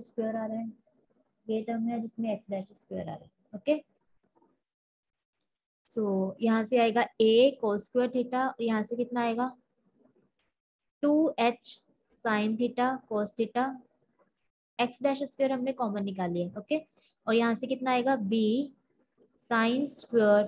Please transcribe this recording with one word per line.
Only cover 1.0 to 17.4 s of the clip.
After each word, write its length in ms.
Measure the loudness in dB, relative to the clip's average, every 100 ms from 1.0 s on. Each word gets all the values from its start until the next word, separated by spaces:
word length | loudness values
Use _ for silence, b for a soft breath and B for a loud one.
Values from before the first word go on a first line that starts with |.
| _ _ _ _ -6
ये 140 | -4
term 260 | -4 -4 -2
है 120 | -4
जिसमें 300 | -6 -6 -4 -4
x 160 | -6
dash 180 | -8 -8 -16
square 240 | -12 -10
आ 40 |
रहा 100 | -8
है, 160 | -10 -16 _ _
okay। 260 | -8 -2 -2 -4 _ _ _ _ _ _ _ _ _ _ _ _ _ _ _ _ _ _ _ -10
So 480 | -4 -2 0 -2 0
यहाँ 220 | 0 2
से 140 | 2 4
आएगा 260 | 4 2 0 2
a 120 | 6 8 6 4
cos 260 | -2 -2 -2
square 200 | -2 0
theta 320 | -2 -2 -2 -2
और 160 | -2
यहाँ 200 | -2 -2
से 140 | -2 -4
कितना 240 | -4 -2
आएगा, 280 | -2 -2 -4 -6 _ _ _ _ _ _ _ _ _ _ _ _ _ -2
two 320 | 2 4 2 2
H 400 | 0 -2 -10 -18 _ _ _
sin 420 | -8 -2 0 0 0
theta 280 | -2 0 -2 -2 -4
cos 200 | -4 -4
theta, 320 | -4 -2 0 -2 -4 -18 _ _ _ _ _ _ _ _ -4
x 240 | -4 0
dash 180 | -2 -2 -6
square 240 | -2 -2
हमने 200 | 0 -4
common 320 | -4 -4 -4
निकाल 280 | -6 -4 -4
लिया, 260 | -2 -4 -6
ओके। 200 | -4 -4 -4 b b _ 0
और 80 |
यहाँ 200 | 0